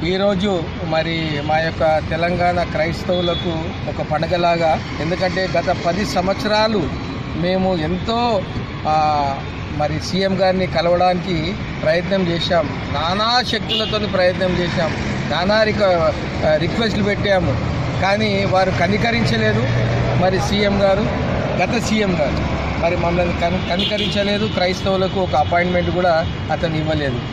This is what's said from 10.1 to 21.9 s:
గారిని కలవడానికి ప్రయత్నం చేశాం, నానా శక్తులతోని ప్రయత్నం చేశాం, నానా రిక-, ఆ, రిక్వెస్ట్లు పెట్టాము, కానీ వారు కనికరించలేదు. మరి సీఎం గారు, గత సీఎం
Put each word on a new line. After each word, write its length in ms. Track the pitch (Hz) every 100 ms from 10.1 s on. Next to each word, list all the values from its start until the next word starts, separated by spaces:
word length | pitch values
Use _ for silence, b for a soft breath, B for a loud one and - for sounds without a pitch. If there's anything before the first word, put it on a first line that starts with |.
| 185 190 190
గారిని 260 | 190 185 185
కలవడానికి 880 | 160 165 175 180 180 180 170 160 208 - -
ప్రయత్నం 460 | 151 165 175 196 180
చేశాం, 420 | 170 160 175 143 131 -
నానా 500 | 143 160 190 220 247
శక్తులతోని 640 | 240 226 185 226 214 214 208
ప్రయత్నం 420 | 190 180 180 185
చేశాం, 420 | 175 175 190 160 143 - - -
నానా 320 | 147 180 214
రిక-, 500 | 214 202 202 175 160 147 - - 156
ఆ, 100 | 156
రిక్వెస్ట్లు 480 | 165 160 226 196
పెట్టాము, 540 | 202 196 202 190 170 - - - - -
కానీ 440 | 185 202 214 196 196
వారు 260 | 185 190
కనికరించలేదు. 960 | - 175 208 233 233 220 226 214 220 240 - - - - -
మరి 180 | 180 190
సీఎం 440 | 175 202 208 196
గారు, 180 | 196 196 233 - - - - -
గత 200 | 190 240
సీఎం 340 | -